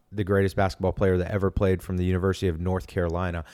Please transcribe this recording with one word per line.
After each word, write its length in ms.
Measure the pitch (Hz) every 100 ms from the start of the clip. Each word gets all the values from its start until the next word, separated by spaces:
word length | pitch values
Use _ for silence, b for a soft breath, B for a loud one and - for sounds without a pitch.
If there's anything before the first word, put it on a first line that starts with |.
| _
the 140 | 101
greatest 320 | 95 98 98 -
basketball 380 | 95 - 92
player 240 | - 98 92
that 120 | 87
ever 220 | 104 95
played 320 | - 98 92
from 140 | - 90
the 80 | 90
University 420 | 92 95 92 95
of 140 | 80
North 260 | 87 92 -
Carolina, 560 | - 87 85 90 85 80